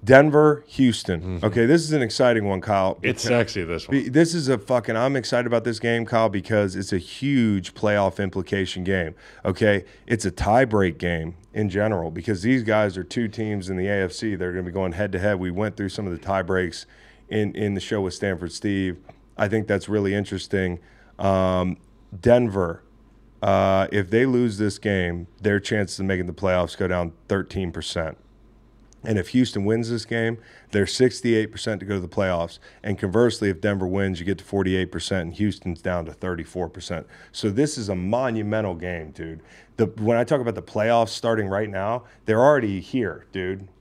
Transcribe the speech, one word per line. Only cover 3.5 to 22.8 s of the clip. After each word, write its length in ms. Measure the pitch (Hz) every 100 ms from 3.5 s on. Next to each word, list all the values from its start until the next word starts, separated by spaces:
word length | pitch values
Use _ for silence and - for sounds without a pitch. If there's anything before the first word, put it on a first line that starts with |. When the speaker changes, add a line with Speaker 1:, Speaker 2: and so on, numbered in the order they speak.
| -
Speaker 2:
this 240 | 82 85 -
one. 100 | 139
Speaker 1:
be-, 100 | 123
this 240 | 131 165
is 160 | 170 135
a 80 | 127
fucking, 400 | - 123 113 110
I'm 180 | 127 139
excited 300 | 110 120 120
about 180 | 117
this 160 | 113 113
game, 260 | 120 117 113
Kyle, 220 | 117 113
because 480 | 101 92 107 101 92
it's 160 | 98
a 60 | 95
huge 800 | 87 - 135 139 117 101 87 -
playoff 420 | 107 104 98 -
implication 680 | 101 98 87 101 92 -
game, 300 | 90 95 82 76 - - -
okay? 400 | 95 107 101 87 - -
It's 180 | 117 98
a 60 |
tie-break 640 | 87 - 113 131 107 92 78
game 380 | 90 85 80 87 -
in 160 | - 107
general 400 | 92 107 101 82
because 320 | 82 90 98
these 220 | 104 131
guys 340 | 110 107 104 92
are 60 |
two 240 | 87 - 117
teams 420 | 107 107 104 90
in 80 | 92
the 80 | 95
A 160 | 101 92
F 60 |
C 220 | - 113
that 100 | 98
are 80 | 90
gonna 120 | 90
be 80 | 90
going 220 | 87 95
head-to-head. 460 | 85 104 95 98 101
We 120 | 92
went 260 | 87 107 -
through 120 | 98
some 180 | - 101
of 40 |
the 40 | 85
tie 240 | - 98
breaks 460 | 90 95 90 - - - - - -
in, 240 | 107 104
in 220 | - 104 98
the 40 |
show 220 | - 107
with 140 | 95 87
Stanford 360 | 104 90 87
Steve. 440 | - 104 98 92 87 - - _ -
I 100 | 107
think 200 | 110 98
that's 200 | 101 -
really 280 | 104 98 98
interesting. 640 | 101 95 - 98 92 87 - - - -
Um, 580 | 98 95 92 92 90 87 - _ - 95
Denver, 600 | 117 120 120 98 87 85